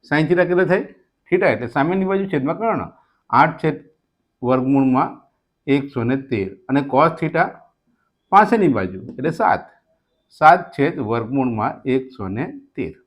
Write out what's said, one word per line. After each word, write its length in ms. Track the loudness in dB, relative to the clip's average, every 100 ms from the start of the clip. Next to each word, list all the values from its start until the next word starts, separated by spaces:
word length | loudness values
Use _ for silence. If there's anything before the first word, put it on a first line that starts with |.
| _
sine 200 | -2 2
theta 180 | 2 2
કેટલા 160 | 2 2
થાય? 140 | 0 -2 -16 _ _ _
થીટા 260 | 0 2 0
એટલે 160 | -4 -2
સામેની 320 | 0 0 -2
બાજુ 180 | -2 -2 -4
છેદમાં 220 | -4 -4
કર્ણ. 240 | -4 -4 -6 _ _ _ _ 2
આઠ 180 | 2 0
છેદ 120 | -4 -4 -14 _ _ _ _ _ -2
વર્ગમૂળમાં 720 | 0 2 2 2 2 -2 -8 _ _ _ _ -2
એકસો 420 | -2 -2 -4 -2
ને 60 | -2 -4
તેર 160 | -4 -4 -10 -2
અને 120 | -2 0
cos 180 | 2 2 0
theta 240 | -4 -2 -2 -4 _ _ _ _ _ _ _
પાછળની 400 | 4 4 2 2 2
બાજુ 260 | -2 -8 -14 -8
એટલે 180 | -8 -2
સાત. 260 | 0 0 -4 _ _ _ _ _ _ _
સાત 200 | 6 6 2 -2
છેદ 260 | -2 -2 -4
વર્ગમૂળમાં 580 | -4 -2 -2 -2 -2 -4 -4 -2 -2
એકસો 260 | -4 -12 -8 -6
ને 140 | -8 -10 _
તેર. 180 | -10 -10 -12